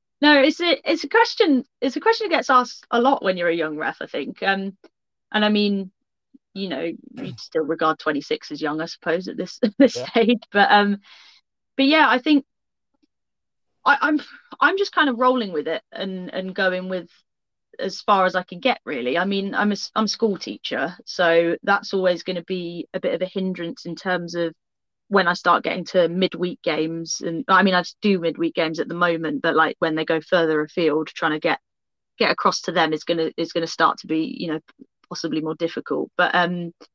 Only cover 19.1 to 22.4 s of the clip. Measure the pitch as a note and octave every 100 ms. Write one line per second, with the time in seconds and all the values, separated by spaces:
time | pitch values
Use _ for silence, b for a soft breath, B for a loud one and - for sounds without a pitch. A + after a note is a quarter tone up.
19.1 | D#3+ F#3+ G3 G3 - G#3 G3+ - - A3
20.1 | - A3+ F#3 - G2+ - A#2+ C#3+ F3+ -
21.1 | - F3 E3 E3+ - - G3+ - G3 F#3
22.1 | F3 - F3+